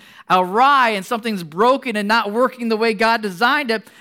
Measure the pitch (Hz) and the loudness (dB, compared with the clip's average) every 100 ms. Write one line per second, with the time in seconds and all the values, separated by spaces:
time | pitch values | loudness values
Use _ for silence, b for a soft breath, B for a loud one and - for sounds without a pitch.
0 | B B - 185 180 208 269 277 233 202 | B B 0 2 2 2 4 4 2 -2
1 | 180 233 226 202 160 160 240 269 254 214 | -4 -6 -4 -6 -8 0 2 2 -2 -4
2 | 202 233 208 220 247 240 233 220 226 214 | 0 0 0 0 -2 -2 -4 0 0 0
3 | 226 233 214 175 240 294 254 220 - B | 0 0 -4 -2 0 0 -2 -4 -6 B